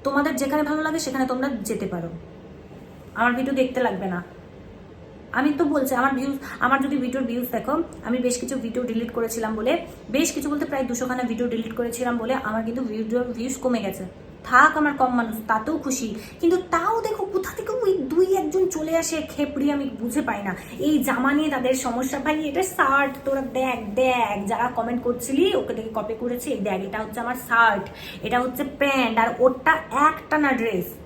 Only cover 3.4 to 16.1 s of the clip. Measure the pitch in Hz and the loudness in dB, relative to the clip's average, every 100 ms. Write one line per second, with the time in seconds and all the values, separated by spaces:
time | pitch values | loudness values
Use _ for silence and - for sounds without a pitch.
3.4 | 269 269 254 - 240 190 190 175 175 - | 0 2 2 2 0 0 -2 -4 -6 -16
4.4 | - - - - - - - - - 226 | -18 -18 -18 -18 -18 -20 -18 -18 -4 0
5.4 | 285 285 320 294 262 254 269 262 277 277 | 2 2 2 2 2 4 2 2 -2 -4
6.4 | - - 247 269 269 285 247 262 240 233 | -8 -2 2 4 4 2 0 0 0 -2
7.4 | 247 226 202 311 339 - - 247 247 240 | -2 -4 0 0 -2 -6 -2 0 2 0
8.4 | 240 262 226 247 247 226 233 240 226 226 | -2 -4 -4 -4 -2 -2 -2 -2 -2 -2
9.4 | 220 220 220 320 - - - 240 330 - | -2 0 2 0 -2 -14 -4 2 2 0
10.4 | 277 294 - 277 262 233 254 247 240 226 | -2 -2 -2 -2 -2 -2 -2 -2 -2 0
11.4 | 240 226 220 - 240 233 247 240 226 262 | 0 -2 -4 -2 -4 -2 -2 0 0 -2
12.4 | 214 220 226 240 247 214 214 240 247 226 | 0 -2 -2 -2 -4 -2 0 0 0 -2
13.4 | 247 262 254 233 196 190 185 - - - | -4 -2 0 0 0 -4 -10 -12 -18 -16
14.4 | - 254 302 311 294 277 262 247 226 220 | -2 4 6 6 0 2 2 2 0 -4
15.4 | - 220 220 311 277 254 220 | 0 0 0 -4 -2 -4 -4